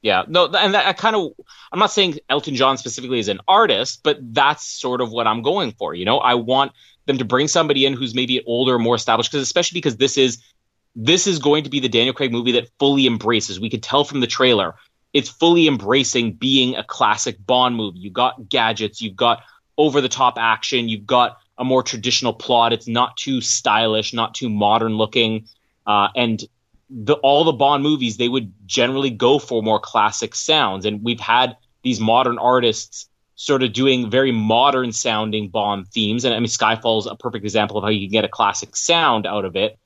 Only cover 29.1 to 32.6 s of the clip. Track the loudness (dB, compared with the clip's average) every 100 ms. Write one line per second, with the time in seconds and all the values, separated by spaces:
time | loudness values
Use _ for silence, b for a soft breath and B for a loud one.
29.1 | 0 2 2 2 -2 0 -2 0 0 0
30.1 | 0 -8 -8 0 0 0 -2 -4 -4 -4
31.1 | -6 0 2 2 -4 _ _ -4 -2 2
32.1 | 2 2 0 2 4